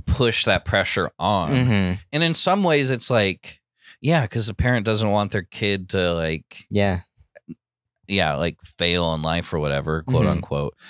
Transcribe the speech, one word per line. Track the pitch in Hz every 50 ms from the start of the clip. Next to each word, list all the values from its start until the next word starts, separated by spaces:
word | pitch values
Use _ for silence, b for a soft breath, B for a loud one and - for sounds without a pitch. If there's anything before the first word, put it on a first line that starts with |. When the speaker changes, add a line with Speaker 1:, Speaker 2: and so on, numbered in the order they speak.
| -
Speaker 1:
push | - - - 127 117 107 - -
that | 113 98 87 -
pressure | - - 101 98 - - 101 90 - - -
on. | 80 - 104 95 85 -
Speaker 2:
Mm-hmm. | 139 127 127 123 110 101 95 90 92 98 - _
Speaker 1:
And | - 147
in | 170 165 160
some | - - 180 185 208
ways, | 196 175 156 147 139 131
it's | 131 113 - -
like, | 127 113 104 95 90 - - - - _ _ _ _ B B B B B
yeah, | - 143 175 165 123
'cause | - - 120 107
the | 110 104
parent | - - 127 127 117 98
doesn't | 113 110 107 110 104
want | 101 104 101 101
their | - 104
kid | 85 - - - 110 101 101 95 92 92
to, | - 98 90 87 85
like, | 85 82 80 82 78 - _ - - - _
Speaker 2:
Yeah. | - 104 101 98 90 87 - _ _ _ _ _ _ - _ - 82 - _ _ _ _ _ _ _ _ _ -
Speaker 1:
yeah, | 98 98 87 78 71
like, | 69 82 85 80 - - - - -
fail | 85 87 87 90 85 82 80
in | 78
life | 76 80 82 85 82 -
or | - 80
whatever, | 73 71 69 71 71 78 78 80
quote | 78 - - -
Speaker 2:
Mm-hmm. | - 76
Speaker 1:
unquote. | 76 78 - - 71 71 71 - - B B